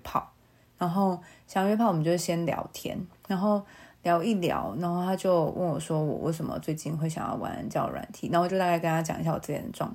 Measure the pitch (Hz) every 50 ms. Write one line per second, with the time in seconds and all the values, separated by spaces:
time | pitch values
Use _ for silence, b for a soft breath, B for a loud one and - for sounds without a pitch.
0 | - - - 135 - - - b b b b b b b _ - 180 175 170 196
1 | 196 190 180 175 B B B B B - - 196 190 202 214 214 233 214 180 160
2 | 151 165 175 175 175 - 170 170 170 160 - - - - - - - - - -
3 | 185 175 - - - - 196 180 196 214 208 202 202 B B B B B B B
4 | - 175 170 170 170 233 220 190 170 - 143 139 151 185 - 139 175 175 175 180
5 | 180 185 190 185 - 190 180 170 156 160 - - 180 170 - - 156 - 165 156
6 | 156 147 123 - - 156 165 160 160 - - - - - 156 156 - 156 156 156
7 | 156 160 160 - 104 - - - - 92 90 - - - - 147 - - 67 -
8 | - - - - - - 175 170 180 180 190 190 185 175 170 165 170 165 160 165
9 | 165 156 - - 160 160 - - - - 147 139 - - - - - -